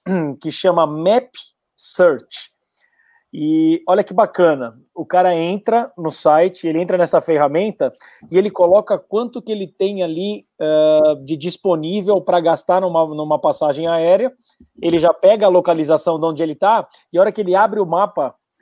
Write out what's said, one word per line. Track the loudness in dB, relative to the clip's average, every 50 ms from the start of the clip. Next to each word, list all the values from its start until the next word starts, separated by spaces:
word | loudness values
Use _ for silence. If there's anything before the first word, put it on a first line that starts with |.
| -8
<clears throat> | -4 -4 -4 -4 -6 -8 -10
que | -10 -10
chama | -6 -2 0 0 0 0 -2
Map | -4 -4 -2 -2 0 0 0 -2 -4 _ -20 -20 -20 _ _ _ _ _
Search. | -20 -14 -6 0 2 4 4 2 0 -6 _ -16 -16 -16 -16 _ _ _ _ _ _ _ _ _ _ _ _ _ _ _ _ -10
E | -6 -4 0 0 2 2 2 2 0 0
olha | 0 0 0
que | 0 0 0
bacana, | 0 0 0 2 2 2 2 2 0 -4 -10 -12 -16 _ _ _
o | -14 -6
cara | -2 0 2 2 2 2
entra | 0 -2 -2 -4 -4 -2 -2 0 0 -2 -4 _
no | -10 -8 -8
site, | -6 0 2 4 4 4 4 2 0 -4 -6 -4
ele | -4 -4
entra | -2 -2 0
nessa | 0 0 2 0 0
ferramenta | 0 0 0 0 0 0 0 -2 -2 -4 -4 -4 -4 -4 -4 _ -20 -20 -20 _ -12 -2
e | 0
ele | 0 0 0
coloca | 0 0 2 4 4 2 2 0 -4
quanto | -6 -4 _ -4 -4 -4 -6 -8 -10
que | -10 -8
ele | -8 -8 -8
tem | -10 _ -4 -4 -4 -2 -4
ali, | -4 -4 -4 -4 -6 -6 -8 -10 -14 _ _
eh, | -6 -2 0 2 4 4 4 4 4 4 2 2 -2
de | -4 -8 -8
disponível | -8 -8 -8 -10 -4 -2 -2 -2 -2 -2 -4 -6 -4 0 0 0 0
pra | 0 0 0 2
gastar | 2 0 0 0 0 0 0 0
numa, | 0 0 0 0 0 -2 -4
numa | -6 -4 -2 -2
passagem | 0 0 -2 -2 0 -2 -2 -2 -2 -4 -2
aérea, | -2 0 2 2 2 2 0 -2 -6 _ _ _ _ _ -20 _ _ -6
ele | -2 0 0
já | 2 2 2 2
pega | 4 4 4 4 4 2
a | 2
localização | 2 2 2 2 0 0 0 0 0 0 0 -2 -2
de | -2 -2
onde | -4 -4 -4
ele | -4 -6 -4
tá, | -2 0 2 2 0 -2 -6 _ _ _ _
e | 0
a | 2
hora | 2 2
que | 0 -2
ele | -2 0 2
abre | 2 2 2 0 -2
o | -4
mapa, | -2 -2 -2 -2 -2 -2 -4 -6 -6 -8 _ _ _ _ _